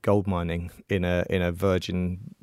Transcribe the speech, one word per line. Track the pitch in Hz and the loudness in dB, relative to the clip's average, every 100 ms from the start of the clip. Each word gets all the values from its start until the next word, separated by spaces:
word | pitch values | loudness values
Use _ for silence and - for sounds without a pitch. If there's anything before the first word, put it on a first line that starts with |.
gold | - 104 98 | 2 2 2
mining | 90 85 85 87 - - | -2 -2 -4 -6 -12 -4
in | 98 | 0
a, | 87 90 - | 2 0 2
in | 92 | 0
a | 87 | 0
virgin | 87 98 92 - 90 90 90 - - | 0 2 0 0 -2 -2 -6 -12 -20